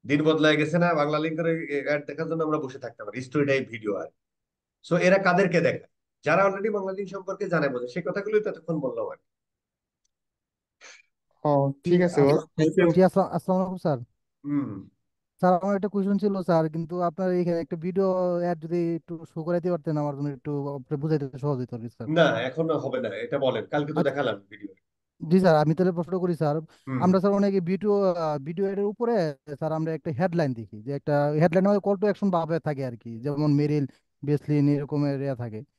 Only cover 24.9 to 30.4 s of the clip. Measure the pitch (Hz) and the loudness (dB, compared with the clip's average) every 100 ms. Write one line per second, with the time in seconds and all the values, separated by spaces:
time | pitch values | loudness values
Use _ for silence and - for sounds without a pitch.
24.9 | _ _ _ 160 185 185 151 151 160 185 | _ _ _ 2 4 6 4 4 2 0
25.9 | 175 165 185 180 170 151 156 160 _ - | 0 -4 -2 -2 0 -2 -2 -6 _ -8
26.9 | 127 180 185 202 202 202 196 170 185 208 | 0 2 4 2 2 2 0 -2 -2 0
27.9 | 202 196 170 160 147 139 175 196 202 202 | 2 2 0 -2 -2 -6 -4 -4 -2 -4
28.9 | 214 233 233 160 139 - 139 160 156 160 | -2 0 0 0 -4 -14 -6 -4 -2 -2
29.9 | 156 170 120 185 170 | -4 -6 -2 0 2